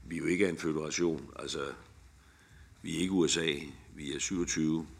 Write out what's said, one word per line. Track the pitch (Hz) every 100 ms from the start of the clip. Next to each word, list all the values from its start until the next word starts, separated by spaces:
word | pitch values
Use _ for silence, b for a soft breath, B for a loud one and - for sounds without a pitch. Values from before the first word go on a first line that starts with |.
vi | - 85
jo |
ikke | 82 90
er | 95
en | 82
føderation. | 82 78 76 80 87 78 - -
Altså, | 69 78 69 67 - - - - b b b b b -
vi | - 80
er |
ikke | 92
U | 95 78
S | 82
A, | 80 73 76 67 -
vi | 82 71
er | 71
syvogtyve | - 95 71 - 78 80 76